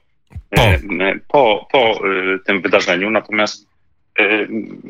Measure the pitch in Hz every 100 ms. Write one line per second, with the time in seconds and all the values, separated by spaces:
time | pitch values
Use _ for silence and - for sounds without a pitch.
0 | _ _ _ - - - 117 78 - 85
1 | 95 - - 147 123 101 - 143 113 101
2 | 98 95 92 95 - 98 90 101 92 90
3 | 98 110 - 107 107 - _ _ _ _
4 | _ - 101 107 - 110 101 -